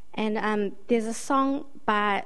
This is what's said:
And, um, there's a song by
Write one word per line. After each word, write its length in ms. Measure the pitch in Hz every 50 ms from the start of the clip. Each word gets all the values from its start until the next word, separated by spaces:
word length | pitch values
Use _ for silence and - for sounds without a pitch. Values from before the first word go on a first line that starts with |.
| - - -
And, 200 | - 214 220 214 220
um, 340 | - 214 214 208 202 190 - - - -
there's 180 | 240 226 214
a 60 | 226 226
song 500 | - - - 285 269 269 269 269 277 - - - - -
by 360 | - 214 208 208 208 196 - -